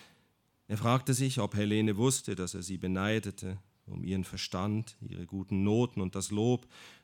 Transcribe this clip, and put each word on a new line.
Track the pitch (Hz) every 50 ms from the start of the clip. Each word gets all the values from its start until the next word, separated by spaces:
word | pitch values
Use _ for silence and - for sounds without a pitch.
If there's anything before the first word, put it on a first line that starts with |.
| - - _ _ _ _ _ _ _ _ _ _ _
Er | - 104
fragte | 104 - 117 123 131 - - 131
sich, | 123 139 131 127 123
ob | 104 104 -
Helene | 101 104 104 107 107 110 110 104
wusste, | 98 120 135 131 - - - 98
dass | 90 92 85 -
er | 92 87
sie | 90 95 87
beneidete, | 92 92 92 95 95 104 110 110 101 101 92 - 98 92 95 98 - _ _ _ _
um | 101 92 87 -
ihren | 87 95 95 90
Verstand, | - - 92 - - - 90 95 104 104 110 113 - - -
ihre | 110 - 87 87 87
guten | - 95 95 92 - 101 95 98
Noten | 104 107 117 123 123 - 98
und | 92 92 -
das | 98 92 - 104
Lob, | 104 110 120 123 123 - - - - - - - -